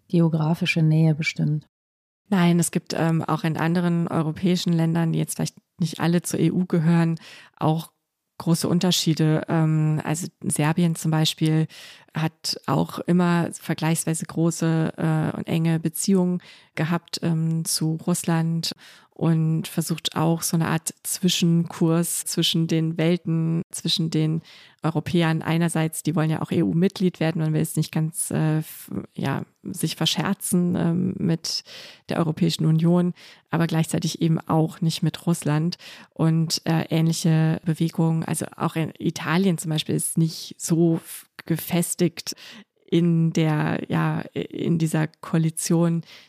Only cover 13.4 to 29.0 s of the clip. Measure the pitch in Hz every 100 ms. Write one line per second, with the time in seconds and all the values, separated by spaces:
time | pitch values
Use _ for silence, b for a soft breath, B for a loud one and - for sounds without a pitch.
13.4 | 165 - - 156 156 165 - 160 - 160
14.4 | 165 - 165 160 160 - 160 156 156 -
15.4 | - 165 165 165 165 - - 190 180 180
16.4 | B B B - 160 175 - - 165 160
17.4 | 160 165 160 - 160 160 - 175 - 165
18.4 | 165 165 - B B B B - 160 160
19.4 | 160 160 - - 160 160 - - 160 165
20.4 | - 165 160 160 - - - - 180 -
21.4 | 170 170 165 - 165 165 170 - - -
22.4 | 165 165 165 165 160 165 160 175 - 165
23.4 | 165 165 - - 175 - 160 156 156 160
24.4 | B B B B 156 156 - 175 160 160
25.4 | - 160 170 165 160 - - 160 156 156
26.4 | - 185 190 165 190 - 185 - 160 160
27.4 | 156 156 160 160 156 160 156 - - -
28.4 | 156 156 156 - - -